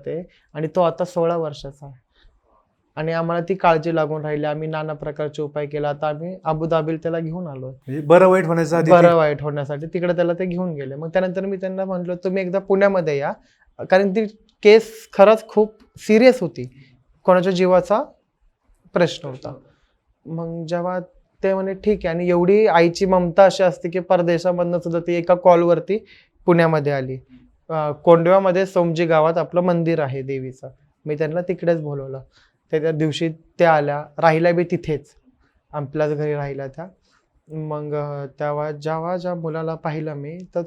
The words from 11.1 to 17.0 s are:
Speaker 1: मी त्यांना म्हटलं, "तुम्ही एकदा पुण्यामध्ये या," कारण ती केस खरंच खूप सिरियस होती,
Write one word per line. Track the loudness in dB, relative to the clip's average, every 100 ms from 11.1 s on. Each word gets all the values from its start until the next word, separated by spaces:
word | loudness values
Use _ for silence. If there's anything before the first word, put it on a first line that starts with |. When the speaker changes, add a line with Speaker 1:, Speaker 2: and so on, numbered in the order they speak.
| -2 -2 -4 -6
Speaker 1:
मी | -6
त्यांना | -6 -6 -6
म्हटलं, | -6 -6 -6
"तुम्ही | -4 -4
एकदा | -4 -4
पुण्यामध्ये | 0 2 2 2 -2 -2
या," | -4 -8 _ _ _ -10
कारण | 2 2 4
ती | 0 -4 -8 _ _
केस | 6 6 4 -12 -2
खरंच | 6 6 6 0
खूप | 0 0 -4 _ -8
सिरियस | 2 6 6 4
होती, | -2 -8 -14 -16 _ _